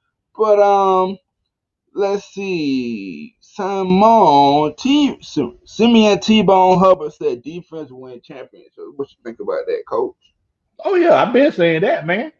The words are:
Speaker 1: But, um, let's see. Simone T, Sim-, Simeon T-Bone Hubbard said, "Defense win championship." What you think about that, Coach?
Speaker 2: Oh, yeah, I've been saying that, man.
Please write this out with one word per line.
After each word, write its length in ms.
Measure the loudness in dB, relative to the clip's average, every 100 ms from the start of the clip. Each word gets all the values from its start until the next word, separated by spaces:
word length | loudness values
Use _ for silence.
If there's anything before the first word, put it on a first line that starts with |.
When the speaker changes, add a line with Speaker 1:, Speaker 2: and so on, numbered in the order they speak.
| _ _ _ -6
Speaker 1:
But, 220 | 0 2
um, 580 | 2 2 2 0 -2 -6 _ _ _ _ _ _ _
let's 320 | -6 -4 -4 -8
see. 1120 | -12 -8 -6 -4 -4 -6 -8 -12 -16 -18 _
Simone 1300 | _ -12 -8 -6 -2 2 4 4 4 4 4 2 0 -4
T, 400 | 0 2 0 -4
Sim-, 380 | -8 -6 -6 -8 _
Simeon 540 | -2 2 4 4 2
T-Bone 600 | 2 2 4 4 4 4
Hubbard 340 | 4 2 0
said, 300 | -8 -6 -6
"Defense 480 | -10 -16 -16 -16 -16
win 300 | -18 -20 -20
championship." 640 | _ -20 -20 -20 _ -20 -20 -12
What 160 | -12
you 60 | _
think 160 | -18 -12
about 240 | -8 -6 -6
that, 160 | -8 -6
Coach? 260 | -6 -6 -10 _ _ _ _ _ _ -2
Speaker 2:
Oh, 100 | 2
yeah, 260 | 4 4
I've 100 | 2
been 180 | 2 2
saying 300 | 2 0 0
that, 240 | -2 -4 -4
man. 260 | -6 -6